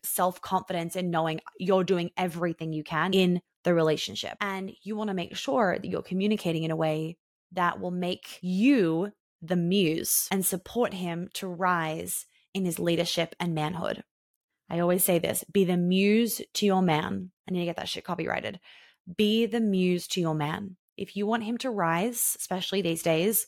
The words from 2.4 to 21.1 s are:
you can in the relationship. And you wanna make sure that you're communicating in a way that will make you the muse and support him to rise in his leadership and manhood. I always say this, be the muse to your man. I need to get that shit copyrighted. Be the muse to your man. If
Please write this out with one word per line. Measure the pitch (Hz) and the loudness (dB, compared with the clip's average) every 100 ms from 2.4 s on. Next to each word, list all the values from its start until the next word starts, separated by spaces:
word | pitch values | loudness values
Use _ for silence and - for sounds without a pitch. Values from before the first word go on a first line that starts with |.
| 170 165 160 | -4 -2 -6
you | 156 | -6
can | 151 160 175 | -4 -2 2
in | 190 185 175 - _ | 4 4 4 -2 _
the | - | 2
relationship. | 170 156 151 - 101 - - | 4 4 2 -2 -8 -10 -8
And | 202 190 190 - | -8 -6 -10 -12
you | 196 214 | -10 -6
wanna | 220 185 | -4 -4
make | - 180 | -4 -6
sure | - 269 202 - | -2 2 2 0
that | - | -2
you're | - | -6
communicating | - 185 202 214 175 165 | -4 -2 0 0 0 -2
in | 160 | -2
a | 160 | 0
way | 160 156 160 170 _ _ _ | 0 0 -4 -8 _ _ _
that | 185 175 - | 0 0 0
will | 185 | -4
make | 180 180 - - - | -2 -2 -4 -10 -10
you | 180 185 240 277 170 160 202 - _ _ | -4 2 4 6 4 2 -2 -8 _ _
the | 160 180 | -2 0
muse | 170 196 175 160 - - - | 2 4 2 0 0 -2 0
and | 190 185 | 0 0
support | 185 - 233 240 | -4 -4 -2 -2
him | 190 180 170 180 | -2 -6 -6 -8
to | - 190 | -8 -10
rise | 170 185 175 160 160 180 - - _ _ | -2 0 2 0 -4 -6 -8 -10 _ _
in | 196 180 | -2 -2
his | 165 | 0
leadership | 175 170 170 - 165 - | 0 2 0 0 -2 -4
and | 175 160 | -2 -2
manhood. | 151 175 - - - _ _ _ _ _ _ | -2 -2 -4 -6 -10 _ _ _ _ _ _
I | 170 | 0
always | 175 180 | 2 2
say | 180 170 | 4 2
this, | 165 180 - | 2 -2 0
be | 202 180 | 2 4
the | 180 | 4
muse | 175 185 202 214 233 - - | 4 4 6 4 2 -2 -6
to | - 208 | 0 2
your | 185 | 4
man. | 180 151 196 196 185 - - | 4 2 0 -6 -8 -14 -6
I | |
need | 180 | -4
to | 170 | -2
get | 170 | -4
that | - | -8
shit | - | -8
copyrighted. | - 175 165 - - 185 - - - _ - 175 | -6 -6 -2 -4 -4 -10 -16 -20 -20 _ -8 0
Be | 208 220 226 | 2 4 2
the | 233 | 2
muse | 220 190 180 180 - | 2 4 4 2 -2
to | - | -2
your | 165 156 | 0 0
man. | 147 175 202 185 _ - | -2 -4 -8 -14 _ -12
If | 196 | -8